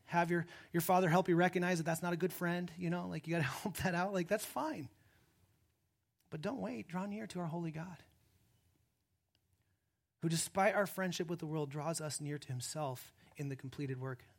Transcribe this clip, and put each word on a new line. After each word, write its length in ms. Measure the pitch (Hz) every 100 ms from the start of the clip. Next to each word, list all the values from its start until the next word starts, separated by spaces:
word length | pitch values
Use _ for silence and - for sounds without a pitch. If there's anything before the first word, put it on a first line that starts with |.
| -
have 240 | 170 170
your, 160 | 175 165 - -
your 100 | 170
father 260 | 170 185 180
help 200 | 180 185
you 60 |
recognize 440 | 170 180 180 175 175
that 60 |
that's 180 | 160 165
not 100 | 175
a 40 | 170
good 160 | 180
friend. 380 | - 175 175 175 180
You 120 | 175
know, 180 | 175 180
like, 180 | 160 160
you 80 |
gotta 80 | 165
<laughs> 180 | 131 -
help 140 | 208 -
that 160 | 190
out. 200 | 170 190
Like, 140 | 190 170
that's 160 | 220
fine. 440 | - - 311 214 127 _ _ _ _ _ _ _ _ _ _ _ _ _ -
But 120 | 156
don't 180 | 190 254
wait. 260 | 196 240 -
Draw 200 | 180 202
near 200 | 208 214
to 120 | 185
our 60 | 165
holy 260 | 170 165
God, 240 | 156 180 170 - _ _ _ _ _ _ _ _ _ _ _ _ _ _ _ _ _ _ _ _ _
who, 60 | 165
despite 460 | 165 - 196 202
our 120 | 196 185
friendship 420 | - 185 165 170
with 120 | 170
the 60 | 156
world, 240 | 156 143
draws 300 | 151 151 165
us 200 | 156 -
near 180 | 147 143
to 100 | -
himself 640 | 127 - 156 143 127 - _ - -
in 120 | 143
the 80 | 131
completed 440 | 131 - 139 127
work 240 | 131 127 -